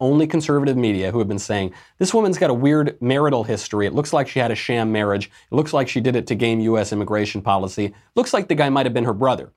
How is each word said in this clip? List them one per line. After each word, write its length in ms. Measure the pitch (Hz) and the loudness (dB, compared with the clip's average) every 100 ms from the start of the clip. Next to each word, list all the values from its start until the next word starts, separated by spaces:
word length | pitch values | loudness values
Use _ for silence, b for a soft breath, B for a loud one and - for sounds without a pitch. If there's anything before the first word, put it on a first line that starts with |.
only 260 | 131 147 156 | 2 2 2
conservative 500 | 165 156 143 139 127 | 0 2 2 2 2
media 360 | 113 98 95 | 2 0 0
who 80 | 113 | -2
have 80 | 107 | -2
been 100 | 101 | -4
saying, 360 | - 104 95 B B B | -4 -2 -4 B B B
"This 140 | 185 | 0
woman's 260 | 226 208 180 | 2 2 2
got 120 | 165 | 0
a 40 | |
weird 460 | 120 139 151 147 - | 2 4 4 2 0
marital 440 | 120 135 147 127 | 0 2 2 0
history. 420 | 110 107 - 104 101 | -2 -4 -4 -2 0
It 80 | |
looks 180 | 123 143 | 0 0
like 140 | 151 135 | 0 0
she 140 | 135 | 0
had 100 | 117 | -2
a 60 | 110 | -2
sham 340 | - 120 110 | -2 0 0
marriage. 360 | 107 104 101 104 | 0 0 0 -4
It 280 | - - | -14 -4
looks 180 | 123 156 | -2 0
like 160 | 147 127 | 0 0
she 120 | 131 | 0
did 160 | 120 120 | 0 0
it 100 | 110 | -2
to 80 | |
game 240 | 101 117 113 | 0 0 2
U 180 | 110 110 | 2 0
S 160 | 98 | 0
immigration 480 | 104 101 104 104 104 | -2 -2 -2 -2 -4
policy. 540 | 98 98 95 101 101 b b - | -2 0 -2 -4 -6 b b -2
Looks 160 | 247 | -2
like 160 | 208 196 | -2 -2
the 80 | 160 | 0
guy 120 | 143 | 2
might 180 | 135 127 | 2 0
have 80 | |
been 100 | 117 | 0
her 100 | 120 | -2
brother." 380 | 101 131 120 - | 0 0 0 -6